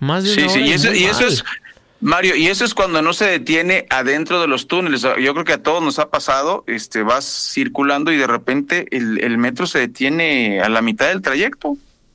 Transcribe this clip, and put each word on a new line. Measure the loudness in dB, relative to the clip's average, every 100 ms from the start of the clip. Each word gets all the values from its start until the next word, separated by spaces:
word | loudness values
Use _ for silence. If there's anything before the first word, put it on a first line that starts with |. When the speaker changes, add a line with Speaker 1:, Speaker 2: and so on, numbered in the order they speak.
Speaker 1:
Más | -2 -2
de | 0
Speaker 2:
Sí, | 0
Speaker 1:
una | 2
Speaker 2:
sí, | 2
Speaker 1:
hora | 2
Speaker 2:
y |
eso, | 2 2
Speaker 1:
muy | 2
Speaker 2:
y |
eso | 2 2
Speaker 1:
mal. | 2
Speaker 2:
es, | 0 -4 -12 -16 -20 _ _
Mario, | 0 2 2 2
y | 2
eso | 2
es | 0
cuando | 0 0 2
no | 2
se | 2 2
detiene | 0 0 0 2 0 0
adentro | 0 0 0 0 0
de | 0
los | 0 -2
túneles. | -2 0 0
Yo | 0 0 0
creo | 0
que | -2
a | -2
todos | 0 0
nos | 0 -2
ha | -2
pasado, | -2 0 0 0 -4 -4
este, | -6 -4 -2
vas | 0 0 0 -2 -4
circulando | -2 -2 0 0 0 0
y | 0
de | 2
repente | 0 0 -2 -2 -4 -2
el, | -4 -2 -2
el | 0 0
metro | 0 -2 -2
se | 0
detiene | -2 -2 -2 0 0 0 0 0
a | 0
la | 2
mitad | 0 2 0
del | 0
trayecto. | -2 0 -2 -4 -6 -6 -10 _ _